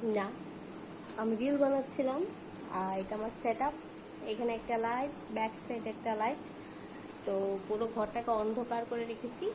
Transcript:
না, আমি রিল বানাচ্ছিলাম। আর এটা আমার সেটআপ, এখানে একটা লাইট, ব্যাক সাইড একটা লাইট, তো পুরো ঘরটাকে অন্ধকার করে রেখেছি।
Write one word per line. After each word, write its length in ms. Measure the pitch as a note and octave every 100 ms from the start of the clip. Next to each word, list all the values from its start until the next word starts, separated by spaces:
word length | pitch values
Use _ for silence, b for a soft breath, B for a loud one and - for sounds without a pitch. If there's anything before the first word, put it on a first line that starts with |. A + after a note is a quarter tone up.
না, 260 | A#3 G#3 G3 - - - - - - - - G#3
আমি 180 | A3 A3
রিল 220 | B3+ C#4+
বানাচ্ছিলাম। 680 | C#4 C#4 C4 - C4 C4+ G4 - - - -
আর 280 | F#3 F#3+ F#3+
এটা 160 | F#3+ G#3+
আমার 160 | A3 -
সেটআপ, 320 | A#3+ A3+ C#4 D4+ - - - - -
এখানে 260 | G#3+ A#3+
একটা 240 | A3+ - A#3
লাইট, 560 | A3+ A#3+ C#4+ D4 -
ব্যাক 180 | A3+ A3 - -
সাইড 200 | A#3 A3
একটা 280 | G#3+ A#3 G#3+
লাইট, 220 | A3 D4+ - - - - - - - - -
তো 320 | G3 G3 G3 -
পুরো 200 | G#3+ A3+ A3+
ঘরটাকে 360 | G#3+ A#3 A#3
অন্ধকার 540 | A3 G#3+ A3 A#3+ A#3 A#3
করে 160 | A#3 A#3
রেখেছি। 400 | A3+ A#3+ A#3 F#4+